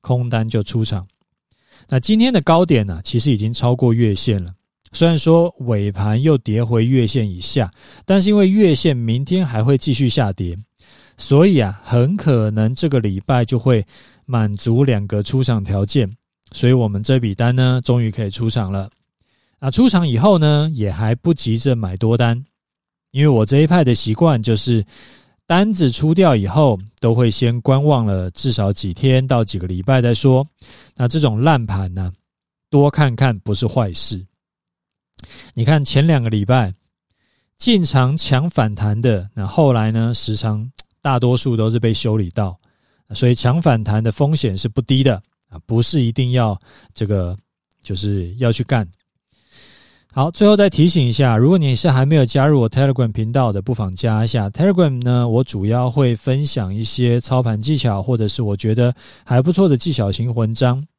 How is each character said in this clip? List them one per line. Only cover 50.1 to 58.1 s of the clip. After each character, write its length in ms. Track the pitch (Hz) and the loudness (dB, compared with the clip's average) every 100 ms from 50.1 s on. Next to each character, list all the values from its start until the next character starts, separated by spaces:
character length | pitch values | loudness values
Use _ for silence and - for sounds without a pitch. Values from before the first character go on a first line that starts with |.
好， 200 | 135 147 | -2 -2
最 160 | - 208 | 4 4
后 80 | 208 | 6
再 140 | 202 | 4
提 180 | - 170 | 4 2
醒 180 | 165 123 | 4 0
一 60 | |
下， 240 | 113 131 110 | 2 2 4
如 140 | 127 | 4
果 80 | 185 | 4
你 180 | 143 123 | 2 0
是 140 | 175 | 2
还 160 | 131 135 | 2 2
没 100 | 156 | 2
有 100 | 120 | 2
加 200 | 139 143 | 2 2
入 140 | 147 | 2
我 80 | 110 | 2
Telegram 420 | 131 135 127 120 | 2 0 0 -2
频 200 | 104 110 | -2 -2
道 180 | 127 123 | 0 0
的， 100 | 98 | -2
不 120 | 95 | -4
妨 200 | 117 95 92 | -4 -4 -4
加 280 | 120 107 | -2 0
一 40 | 113 | 0
下。 220 | 123 101 | -2 -4
Telegram 520 | - 180 180 160 127 | 0 0 2 0 0
呢， 260 | 123 123 120 | -2 0 0
我 160 | 113 | 0
主 220 | 131 104 101 | -2 -4 -2
要 240 | 120 127 | 0 -2
会 260 | 127 131 117 | 0 0 0
分 300 | - 131 147 | -2 -2 -2
享 280 | - 95 | -4 -6
一 100 | 104 | -6
些 360 | 110 - 123 120 | -6 -2 0 0
操 240 | - 127 | 0 -2
盘 180 | 117 107 | 0 -2
技 140 | 120 151 | -2 -2
巧， 260 | 123 98 | -2 -2
或 160 | 98 | -2